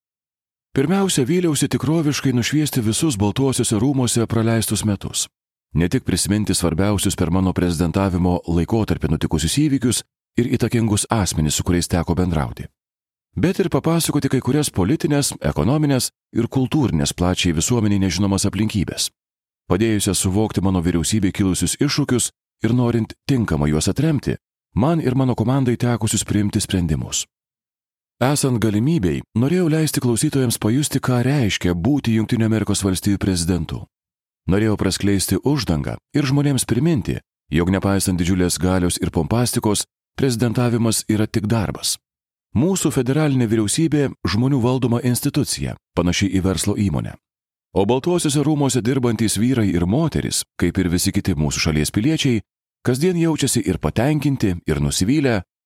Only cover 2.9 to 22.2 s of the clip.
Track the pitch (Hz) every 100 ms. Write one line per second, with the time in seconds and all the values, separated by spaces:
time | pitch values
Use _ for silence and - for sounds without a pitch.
2.9 | 110 165 104 104 98 135 123 117 110 135
3.9 | 135 120 120 110 110 113 113 104 104 104
4.9 | 98 - - - _ _ _ _ 73 87
5.9 | 131 - 92 - 104 101 92 87 78 98
6.9 | 101 95 - 85 92 92 85 87 80 87
7.9 | 98 98 87 90 87 - 85 82 113 101
8.9 | 85 80 78 - 82 78 - 151 135 123
9.9 | - - _ _ - 120 123 117 117 113
10.9 | 104 - 113 92 - 76 - - 87 -
11.9 | 90 85 85 90 80 62 - - _ _
12.9 | _ _ _ _ - 147 196 180 185 165
13.9 | 165 156 147 - 131 120 147 143 - 92
14.9 | 160 - 143 139 - 147 147 92 151 147
15.9 | 131 - - _ 104 117 135 127 156 113
16.9 | 80 71 - 90 90 90 80 - 120 104
17.9 | 101 95 85 101 95 101 95 110 104 73
18.9 | - - - _ _ _ _ - 92 113
19.9 | 104 101 90 98 95 107 - 95 92 85
20.9 | 87 78 110 98 - 95 87 - - 139
21.9 | - 143 123